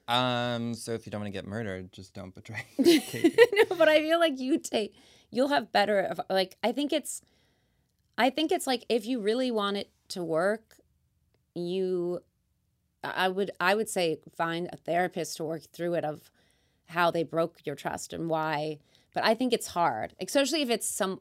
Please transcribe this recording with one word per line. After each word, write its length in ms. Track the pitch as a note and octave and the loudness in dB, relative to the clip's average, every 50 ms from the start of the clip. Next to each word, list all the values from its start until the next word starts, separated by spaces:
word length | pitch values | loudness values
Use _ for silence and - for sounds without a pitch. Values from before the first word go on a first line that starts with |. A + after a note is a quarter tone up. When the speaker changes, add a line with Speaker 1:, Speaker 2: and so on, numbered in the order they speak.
| - - | -4 0
Speaker 1:
Um, 680 | A#2+ B2 B2+ B2+ B2 A#2+ A#2+ B2 A#2+ A#2 A#2 A#2 A2+ | 0 2 2 2 0 0 -2 -2 -2 -2 -4 -4 -6
so 180 | G#2+ - A#2 | -6 -6 -6
if 140 | A2+ A2 - | -6 -6 -6
you 40 | G#2 | -8
don't 80 | G#2 G#2 | -8 -8
wanna 100 | G#2 G2+ | -8 -6
get 160 | F#2+ F#2 F2 | -8 -8 -8
murdered, 460 | F#2+ G2+ A2+ A2+ G2+ F#2 F#2 F#2 F#2 | -6 -8 -6 -6 -6 -6 -8 -10 -14
just 200 | - G#2+ F#2+ - | -16 -18 -20 -16
don't 220 | - G2+ F#2 F#2 - | -14 -14 -14 -14 -16
betray 300 | - - - A2 G#2+ - - | -18 -16 -12 -12 -12 -12 -10
Speaker 2:
<laughs> 60 | - - - | -2 2 6
Speaker 1:
Katie. 520 | F4 E4 C#4 - - - A#2 - D4+ - A4 A#4 A#4+ | 6 6 6 2 -2 -6 2 2 2 8 8 6 6
Speaker 2:
No, 240 | G4+ G#4 - - F#4 | 8 4 4 4 4
but 120 | E4+ D#4+ D#4 | 4 6 6
I 120 | D#4 D#4 | 6 4
feel 180 | D#4 D#4 E4 E4+ | 4 4 2 4
like 200 | E4+ E4 C4 C4 | 4 2 0 -2
you 180 | B3+ C4 E4 - | -2 0 0 -2
take, 360 | - - - A3+ G3+ G#3 _ - - - - _ _ - | -2 -2 -2 -2 -2 -4 _ -18 -20 -20 -20 _ _ -6
you'll 180 | - A#3+ C4+ C4+ | 0 0 2 2
have 220 | C#4+ B3+ A3 - | 2 0 0 2
better, 280 | - G3+ G3+ G3+ G#3 G3 | 2 2 4 4 2 2
of, 200 | F3 - F3 - - - | 0 0 -4 -6 -4 0
like, 280 | F#3+ F#3+ F#3 F#3 - - - | 0 0 0 0 -4 -4 -2
I 80 | A3+ | -2
think 200 | A#3+ C4 D4 - | 0 0 -2 0
it's, 300 | E4 D4 - - - - _ _ _ _ _ _ _ _ _ _ _ _ _ _ _ _ _ _ - - | 0 -2 -2 -4 -12 -12 _ _ _ _ _ _ _ _ _ _ _ _ _ _ _ _ _ _ 0 2
I 100 | A#3 C4+ | 2 2
think 200 | C4 D#4 D#4+ D4+ | 2 0 0 0
it's 160 | F#4 - - | 0 0 0
like, 180 | C#4 B3+ A#3+ - - | -2 -2 -2 -2 -2
if 180 | A3 A#3+ G3 | -2 -2 0
you 140 | A#3 C4 A#3 | -2 -4 -2
really 320 | G3 G#3+ A3+ B3+ C4 B3+ | 0 0 0 0 0 0
want 240 | A3+ G#3+ G3+ G3+ G3+ | 0 0 0 0 -2
it 140 | G3+ - _ _ _ _ - | -4 -6 _ _ _ _ -12
to 160 | - F#3+ F3 | -8 -8 -4
work, 520 | D#3+ D#3+ D#3+ F#3 G3+ A3 A3 _ _ - _ _ _ _ _ _ _ _ _ _ _ _ _ _ _ - | -2 0 2 2 0 0 -2 _ _ -20 _ _ _ _ _ _ _ _ _ _ _ _ _ _ _ -8
you, 640 | E3+ F3 F3 F#3 F#3+ F#3 F#3 F#3 F3 F3 F3 F3 - _ _ _ _ _ _ _ _ _ _ _ _ _ _ _ - - | -8 -6 -4 -2 -2 0 0 0 -2 -2 -4 -4 -6 _ _ _ _ _ _ _ _ _ _ _ _ _ _ _ -10 -10
I, 220 | C3 - D#3+ F#3 | -6 -2 0 0
I 20 | F#3+ | 0
would, 240 | F#3 G3 G3+ - - - | 0 -2 -4 -4 -4 0
I 160 | F3+ F#3 G3+ | 2 2 2
would 120 | A3 A3 - | 2 0 -2
say 300 | - G3 F3 D#3+ D#3 - - - _ | -2 0 0 0 -2 -4 -8 -16 _
find 320 | - E3+ E3 E3 E3+ F3 - | -4 -4 -2 -2 -4 -4 -6
a 40 | - | -10
therapist 600 | - - D3+ E3 F3 F3+ F3 - F3+ D#3 - - | -10 -6 -2 0 0 0 0 -2 -6 -6 -6 -6
to 80 | - D#3+ | -8 -6
work 180 | D3+ E3 D3 - - | -6 -6 -10 -12 -16
through 220 | - - E3+ F3 E3+ | -10 -6 -4 -2 -2
it 100 | D#3+ D3+ | -2 -2
of 260 | D3+ D3 - _ - _ _ _ _ _ _ _ _ _ _ _ - | -4 -8 -10 _ -20 _ _ _ _ _ _ _ _ _ _ _ -6
how 240 | D#3+ F3 F3 E3+ | 0 2 2 4
they 100 | E3 E3+ | 4 2
broke 380 | D#3+ C#3 D3+ E3 E3+ E3+ _ - - | -2 0 0 0 0 0 _ -10 -8
your 120 | D3+ C#3+ | -8 -8
trust 360 | - - E3 D#3 - - - | -6 -6 -6 -6 -6 -8 -10
and 160 | F3 E3 E3 E3 | -8 -6 -4 -2
why. 520 | D#3+ D#3 D#3 D#3 D3+ D3 D3+ D#3 D3+ D3 _ _ _ _ _ _ - | -2 -2 0 -2 -2 -2 -2 -4 -6 -10 _ _ _ _ _ _ -4
But 80 | F3 - | 0 2
I 100 | G#3+ A3+ | 2 2
think 180 | A3+ C4 B3 | 4 2 0
it's 160 | A#3 - - - | 0 -2 -2 -4
hard, 460 | - F3 E3+ D3 A#2 A2 A2 - - - | 0 2 2 2 2 0 -6 -8 -8 -10
especially 420 | F#3 - - C#4 C4+ A#3+ D#4+ D#4 | -8 0 2 2 2 2 0 0
if 60 | C#4+ A#3+ | 0 0
it's 180 | A3+ G#3+ - - | 0 -2 -2 -6
some, 320 | - - G3 F#3+ F#3 - | -2 -2 -2 -2 -2 -6